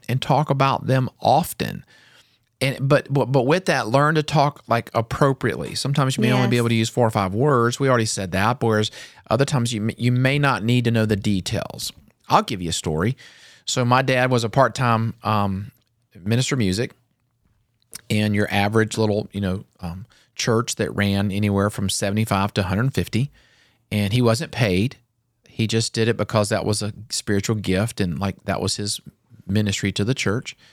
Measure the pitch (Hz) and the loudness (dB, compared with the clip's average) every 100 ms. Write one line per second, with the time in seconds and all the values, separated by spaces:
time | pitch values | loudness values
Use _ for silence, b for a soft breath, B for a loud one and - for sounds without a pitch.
0 | - 127 - 135 151 139 135 117 - 131 | -4 -2 0 0 2 2 2 0 0 0
1 | 127 - - 131 165 - 55 50 - b | 0 -2 2 2 0 -4 -6 -8 -16 b
2 | b b b b b - 131 127 135 147 | b b b b b -6 -4 -2 2 2
3 | - 139 120 139 123 175 190 147 110 131 | 2 0 2 2 2 2 0 -2 2 2
4 | 147 160 151 151 143 - - 117 - - | 4 2 2 2 2 0 -2 -2 0 -2
5 | 113 - 143 135 123 67 65 - 135 143 | -2 2 2 2 -2 -4 -6 -6 -2 0
6 | 135 131 123 127 123 120 117 113 113 - | 0 0 2 2 2 2 2 2 0 2
7 | 117 107 95 101 147 127 117 120 135 123 | 2 2 0 0 2 2 2 0 2 2
8 | 110 - 95 87 104 127 117 107 107 B | 0 -4 -4 0 0 0 0 2 0 B
9 | B B B 117 139 131 120 117 107 - | B B B 0 0 0 -2 -2 -4 -2
10 | 120 123 131 143 143 117 107 123 120 113 | 0 2 2 2 2 0 2 2 4 2
11 | 110 104 107 98 92 101 - - - - | 2 0 0 -2 -2 -6 -6 -8 -12 -12
12 | - _ - 160 220 101 87 78 - 78 | -20 _ 0 0 0 -4 -4 -4 -4 -2
13 | 95 135 B B B B B - 120 123 | -2 -4 B B B B B -2 2 2
14 | 131 127 127 123 113 139 127 107 127 113 | 2 2 2 0 0 2 2 2 0 2
15 | 113 - 107 107 101 95 104 - _ _ | 0 -4 -2 0 0 -2 -8 -14 _ _
16 | _ 98 87 120 127 135 101 92 127 - | _ -12 -2 0 0 0 0 0 -4 -10
17 | _ _ _ _ _ _ _ _ _ - | _ _ _ _ _ _ _ _ _ -16
18 | - 107 107 104 104 104 101 113 110 - | -4 0 0 0 0 0 2 2 2 0
19 | 110 104 - 98 98 95 - _ 87 90 | 0 0 -4 -4 -4 -4 -8 _ -12 -12
20 | 110 b b - - 113 120 - 104 - | -16 b b -6 0 0 0 -4 -4 -2
21 | 101 98 104 95 104 98 101 - 98 - | 0 0 0 0 0 2 0 -2 -4 -2
22 | 101 104 110 98 101 - 92 104 131 113 | -2 -2 0 2 0 0 0 0 0 -2
23 | 87 110 143 b b b b b b 104 | -2 -2 -4 b b b b b b -2
24 | 101 110 120 113 151 - 120 92 117 - | 0 2 2 0 -2 -2 0 2 0 -4
25 | _ _ _ _ _ - 113 113 113 - | _ _ _ _ _ -6 -2 -2 -2 -2
26 | 113 113 101 113 104 107 104 101 104 107 | 0 0 0 0 0 0 -2 -2 -4 -10
27 | 107 - - 101 - 107 92 92 113 - | -10 -8 -2 -2 0 -2 0 0 0 -2
28 | 95 78 98 92 - 98 98 - 101 - | -4 -2 -6 -6 -4 -4 -2 -4 -6 -8
29 | - - _ - - 101 104 98 101 - | -12 -20 _ -16 -4 0 0 0 -2 -2
30 | 104 131 - 110 - - b | -2 -2 -2 -2 -4 -16 b